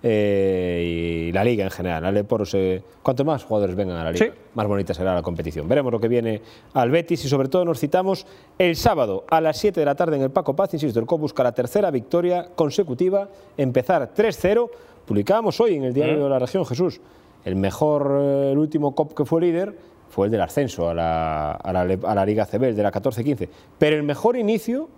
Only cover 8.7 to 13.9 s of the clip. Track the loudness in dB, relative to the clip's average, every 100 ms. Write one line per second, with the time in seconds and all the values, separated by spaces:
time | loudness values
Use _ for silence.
8.7 | 2 2 2 0 -2 2 2 2 0 0
9.7 | 2 0 2 0 0 2 0 0 0 0
10.7 | 0 0 0 0 0 0 0 0 0 0
11.7 | 2 2 0 0 0 2 0 -2 0 0
12.7 | 2 -2 0 2 2 -2 -12 -16 -2 2
13.7 | 2 2